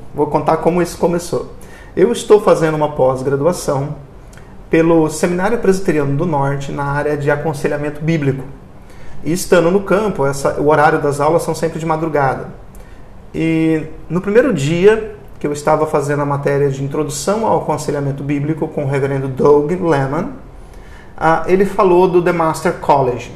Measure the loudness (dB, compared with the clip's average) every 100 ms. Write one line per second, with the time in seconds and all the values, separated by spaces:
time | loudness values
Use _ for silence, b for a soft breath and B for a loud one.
0 | -12 -4 0 0 0 0 2 0 -2 -2
1 | -2 -2 -2 -6 -6 -14 B B B 0
2 | 2 2 4 4 6 4 2 0 -2 2
3 | 2 2 0 2 0 0 -2 -2 -4 -8
4 | -14 -20 B B B B 0 2 4 4
5 | 2 0 -2 0 0 0 2 2 2 0
6 | 0 0 0 0 0 -2 -6 -6 -4 -2
7 | -2 -2 0 0 0 -2 -2 -2 -4 -4
8 | -2 0 0 -2 -6 -14 -20 -20 B B
9 | B B -4 -4 2 4 4 2 2 0
10 | 0 0 -2 0 -2 0 2 6 6 4
11 | 0 0 2 2 0 -2 -4 -4 -4 -2
12 | 0 0 0 -2 -8 -14 -18 B B B
13 | B B -12 -4 0 2 2 0 -4 -14
14 | -6 -4 2 2 4 0 0 4 4 4
15 | 0 -12 -18 -8 -6 -2 0 0 2 0
16 | 0 -2 -2 -2 0 0 0 -2 -4 -4
17 | -4 -4 -2 -2 0 0 0 -4 -2 -4
18 | -2 -4 -2 -2 -2 -2 -4 -4 -2 0
19 | 0 -2 -4 0 4 4 4 -2 0 0
20 | 0 -2 -6 -10 -18 -20 B B B B
21 | B B 2 2 2 2 2 2 4 4
22 | 4 4 2 0 0 0 -2 -4 2 2
23 | 2 -2 -8